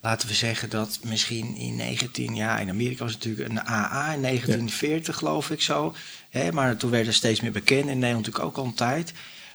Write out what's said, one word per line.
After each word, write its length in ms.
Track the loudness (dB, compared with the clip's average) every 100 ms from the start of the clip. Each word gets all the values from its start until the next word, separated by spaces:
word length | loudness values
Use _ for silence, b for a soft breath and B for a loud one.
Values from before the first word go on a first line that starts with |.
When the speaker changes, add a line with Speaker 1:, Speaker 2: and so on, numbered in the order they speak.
Speaker 1:
laten 260 | 0 0 0
we 60 |
zeggen 360 | 0 0 0 -2
dat 300 | -2 -2 -4
misschien 520 | -2 0 0 -2 -4 -6
in 200 | -4 -4
negentien, 600 | -2 -2 -2 -2 -4 0
ja, 240 | 0 0
in 100 | 0
Amerika 340 | 0 0 -2
was 100 | -6
het 100 | -4
natuurlijk 260 | -4 -4 -4
een 180 | -4 0
A 180 | 0 0
A 200 | -2 -2
in 80 | 0
negentien 480 | 0 0 2 0 0
veertig, 380 | -2 0 0 -2 -2
Speaker 2:
Ja. 60 | 0
Speaker 1:
geloof 220 | 0 -2
ik 120 | -2
zo. 340 | 2 2 0 -4 B B B
Hè, 220 | -2 0
maar 260 | 2 2 2
toen 120 | 2
werd 180 | 4 4
er 60 |
steeds 280 | 4 4 2
meer 100 | 2
bekend, 300 | 4 6 6 4
in 100 | 2
Nederland 260 | 2 2 -2
natuurlijk 200 | -2 -2
ook 120 | -2
al 80 | -4
een 80 |
tijd, 400 | 0 2 2 -2 B B B B